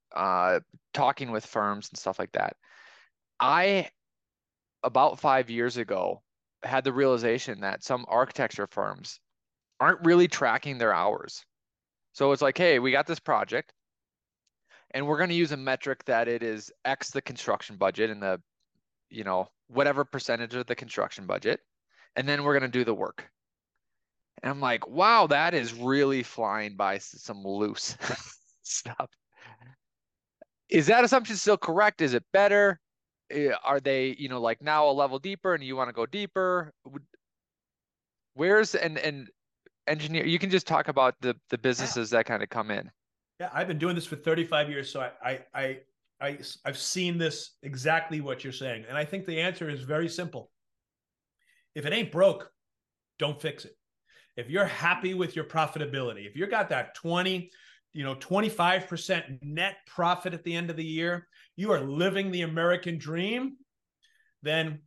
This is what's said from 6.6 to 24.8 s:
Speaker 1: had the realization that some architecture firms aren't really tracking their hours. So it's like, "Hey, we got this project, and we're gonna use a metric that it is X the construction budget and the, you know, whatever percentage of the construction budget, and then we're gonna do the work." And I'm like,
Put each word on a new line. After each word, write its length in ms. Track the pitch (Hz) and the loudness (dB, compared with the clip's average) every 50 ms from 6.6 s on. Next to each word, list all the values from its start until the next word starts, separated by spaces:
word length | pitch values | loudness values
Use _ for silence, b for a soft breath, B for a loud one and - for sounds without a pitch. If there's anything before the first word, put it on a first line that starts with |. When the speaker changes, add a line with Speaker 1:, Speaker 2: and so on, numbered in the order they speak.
Speaker 1:
had 220 | - 120 131 135 127 | -6 -2 0 0 0
the 80 | 135 | 0
realization 720 | 123 131 139 135 127 117 117 117 117 127 - - 110 98 | 2 2 4 4 4 4 2 0 0 0 -2 -8 -8 -6
that 200 | 98 98 98 - | -6 -6 -6 -6
some 220 | - - 131 123 123 | -4 -4 -4 -4 -2
architecture 640 | - 104 120 131 - - - 123 110 - - 101 - | 0 2 2 2 2 0 -4 -4 -4 -2 -6 -8 -6
firms 500 | - 104 101 104 98 - - - - - _ _ _ _ _ _ _ _ _ _ _ - | -4 -4 -4 -4 -6 -10 -14 -18 -18 -20 _ _ _ _ _ _ _ _ _ _ _ 2
aren't 260 | 135 160 180 - 175 | 2 2 4 4 6
really 220 | 165 175 175 180 175 | 8 8 8 8 6
tracking 500 | - - 139 120 113 131 - 143 135 123 | 4 2 2 2 2 0 -2 -4 -4 0
their 160 | 117 110 98 | 2 2 4
hours. 500 | 82 90 104 - - - - - - - _ _ _ _ _ _ _ _ _ _ _ _ _ | 4 2 2 0 -2 -6 -12 -16 -16 -18 _ _ _ _ _ _ _ _ _ _ _ _ _
So 180 | - - 139 139 | -4 2 4 4
it's 120 | 139 127 | 4 4
like, 140 | 151 135 139 | 2 0 2
"Hey, 220 | - 180 175 151 123 | 4 4 6 6 6
we 140 | 123 131 | 4 4
got 160 | 127 139 156 - | 2 2 2 0
this 100 | 165 - | -4 -6
project, 540 | - - 131 107 104 - 110 131 - _ _ _ _ _ _ _ _ _ _ _ _ _ _ _ _ _ _ _ _ b b b b b | -2 0 2 2 0 0 -4 -6 -6 _ _ _ _ _ _ _ _ _ _ _ _ _ _ _ _ _ _ _ _ b b b b b
and 140 | - 131 143 | -6 -4 0
we're 120 | 147 151 151 | 0 2 2
gonna 160 | 180 180 170 | 2 2 4
use 180 | 170 170 147 | 2 2 2
a 60 | 151 135 | 0 -2
metric 460 | 131 135 131 127 - 143 131 - - | 0 0 0 0 0 -4 -4 -4 0
that 200 | - 123 117 117 | 0 2 2 2
it 160 | 117 120 117 | 2 0 -2
is 300 | 117 113 110 107 104 - - _ - | -2 -4 -4 -6 -8 -14 -14 _ -4
X 260 | 131 139 - - - | -4 -2 -4 -4 -6
the 100 | - 139 | -6 -8
construction 560 | - - 123 - - - 101 - - - 107 | -8 -8 -12 -8 -2 -2 -2 -2 -2 -8 -4
budget 320 | 92 98 95 92 104 110 110 | 0 0 0 2 2 0 -2
and 140 | 107 104 | -2 -2
the, 180 | 98 95 92 87 _ _ _ _ _ _ _ _ _ _ _ _ _ - | -2 -2 -2 -2 _ _ _ _ _ _ _ _ _ _ _ _ _ -18
you 140 | - 110 104 | -12 -8 -4
know, 240 | 95 92 92 95 - _ _ _ | -2 -2 -2 -2 -4 _ _ _
whatever 380 | _ 120 127 139 143 139 139 143 | _ 2 2 4 4 4 0 -2
percentage 480 | - - 135 - - 117 117 120 110 117 | -2 -4 -8 -4 -2 -4 -4 -4 -6 -6
of 120 | 127 123 | -6 -4
the 80 | - 123 | -4 -6
construction 520 | - 127 113 - - - - - - 98 | -6 -6 -8 -4 -4 -4 -4 -4 -8 -6
budget, 340 | 90 98 98 - 110 - - _ _ _ _ _ b b b b b b | -4 -4 -2 0 -2 -2 -4 _ _ _ _ _ b b b b b b
and 100 | - 131 | -4 -2
then 180 | 143 147 143 143 | -2 0 0 2
we're 100 | 143 143 | 2 2
gonna 140 | 139 131 127 | 2 2 2
do 160 | 117 127 123 | 0 0 2
the 100 | 113 110 | 2 0
work." 340 | 101 101 - - - - - _ _ _ _ _ _ _ _ _ _ _ _ _ _ _ _ _ _ _ _ _ - | -2 -2 -6 -8 -12 -18 -20 _ _ _ _ _ _ _ _ _ _ _ _ _ _ _ _ _ _ _ _ _ -8
And 80 | - 127 | -6 -6
I'm 100 | 139 139 | -4 -2
like, 260 | 139 127 120 110 | 0 0 0 -2